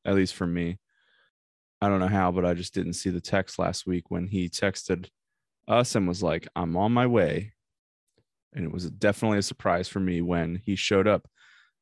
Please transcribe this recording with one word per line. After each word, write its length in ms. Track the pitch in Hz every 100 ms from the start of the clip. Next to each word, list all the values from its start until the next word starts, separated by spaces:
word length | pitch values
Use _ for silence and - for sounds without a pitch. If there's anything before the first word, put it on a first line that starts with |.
| -
at 100 | 98
least 180 | 92
for 140 | - 90
me. 320 | 87 85 90 _ _ _ _ _ _ _ _ _ _
I 80 | 101
don't 100 | 98
know 80 | 92
how, 240 | 98 90
but 140 | 90 90
I 80 |
just 200 | 87 90
didn't 200 | 95 87
see 160 | 87 95
the 100 | 87
text 400 | - 98 92 -
last 260 | 87 90 -
week 240 | 90 -
when 180 | 87 90
he 200 | 98 90
texted 640 | - 101 - - 90 92 _ _ _ _ _ -
us 280 | 113 123 113
and 120 | 92
was 160 | 87
like, 240 | 87 82 - -
"I'm 220 | 87 85
on 160 | 107
my 120 | 120 123
way." 460 | 120 82 87 104 - _ _ _ _ _ _ _ _ _
And 100 | -
it 80 | 82
was 180 | 90 87
definitely 500 | - 104 101 113 104
a 20 |
surprise 460 | 98 - 101 87 92
for 100 | 101
me 220 | 92 87
when 400 | 87 85 82 87
he 140 | - 95
showed 280 | - 101 101
up, 220 | 98 - _ - - _ _